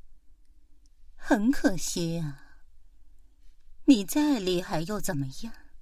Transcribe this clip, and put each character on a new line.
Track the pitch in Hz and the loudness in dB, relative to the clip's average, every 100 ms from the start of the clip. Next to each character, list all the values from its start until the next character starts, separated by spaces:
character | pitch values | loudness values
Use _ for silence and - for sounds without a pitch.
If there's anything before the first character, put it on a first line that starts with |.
| - - - - - - - - - - - - | -18 -18 -20 -20 -20 -20 -20 -20 -20 -20 -18 -6
很 | - 247 214 | 2 4 4
可 | 285 302 175 | 4 4 2
惜 | - - 165 170 | -2 -2 -2 -2
啊， | 151 135 - - - - - - - - - - - - - - - | -4 -6 -14 -18 -18 -20 -20 -20 -20 -20 -20 -20 -20 -18 -16 0 6
你 | 233 | 6
再 | 185 302 302 262 | 6 2 2 2
厉 | 185 180 | 2 0
害 | 175 170 | 0 -2
又 | 165 208 | -2 -2
怎 | 185 151 | -2 -2
么 | 135 - | -4 -4
样？ | 226 - - - | -8 -10 -14 -18